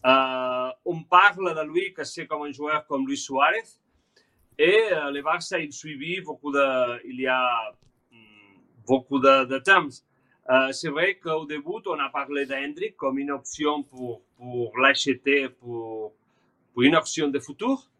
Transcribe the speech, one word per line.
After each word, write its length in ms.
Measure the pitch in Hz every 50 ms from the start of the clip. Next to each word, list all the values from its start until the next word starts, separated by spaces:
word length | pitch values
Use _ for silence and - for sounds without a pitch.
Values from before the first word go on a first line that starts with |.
| -
euh, 640 | 127 131 135 131 131 131 127 127 127 127 127 127 131 127 _ _
on 180 | 180 170 160 -
parle 520 | _ 180 180 196 202 196 185 190 175 160
de 180 | 156 156 151 156
lui, 200 | 180 196 185 180
que 100 | - 143
c'est 240 | - - 170 165
comme 160 | - 156 147 147
un 80 | 147
joueur 340 | 135 127 147 147 151 151 151
comme 220 | _ 151 135 135
Luis 100 | 135 139
Suárez. 600 | 139 - - 135 135 143 160 190 453 453 - _ _ _ _ _ _ _ _ _ _ _ _ _ _ _ _ _
Et, 260 | - 151 175 202 220 226 214
euh, 200 | 180 156 147 143
le 100 | 139 143
Barça, 380 | 143 156 165 175 170 - 190 170
il 140 | 160 147 139
suivit 480 | - - 156 151 131 147 165 180 190
beaucoup 300 | 175 156 139 - - 147
de, 560 | 139 143 139 135 131 127 123 120 120 120 -
il 120 | 127 127 123
y 80 | 131
a, 460 | 131 131 127 127 123 120 113 110 107 104 _ _ _ _ _ _ _
mm, 40 | _ 113 110 107 107 104 101 101 98 _ _ _ _ _ _
beaucoup 320 | - 131 131 - _ 139 139
de, 260 | 127 139 135 135 131
de 120 | 127 135 131
temps. 300 | 123 190 196 180 160 139 123 - _ _ _ _ _ _ _ _ _ -
Euh, 220 | 127 131 135 135
c'est 180 | 135 - - 160
vrai 260 | 139 156 175 196 190
qu'au 300 | _ _ 165 156 156 156
début, 360 | 143 151 147 143 160 202 220 _
on 120 | 196 160 151
a 100 | 139 131
parlé 360 | - 143 139 135 143 143 139
d'Hendrick 500 | 131 135 135 143 147 147 156 190 220 _
comme 220 | - 143 135 131
une 140 | 139 143 143
option 520 | 143 135 _ - - - 151 147 151 147 139
pour, 380 | _ 131 127 127 120 113 - _ _ _
pour 400 | _ 123 123 123 123 120 110 107
l'acheter 720 | 117 131 139 135 - - 139 131 120 _ 139 139 143 135 127
pour, 640 | _ _ 123 120 120 117 113 113 110 110 107 107 _ _ _ _ _ _ _ _ _ _ _ _ _
pour 100 | 120 127
une 120 | 139 165
option 340 | 160 156 - - 160 151 143
de 100 | 135 135
futur. 500 | - - 143 - 208 254 269 262 _ _ _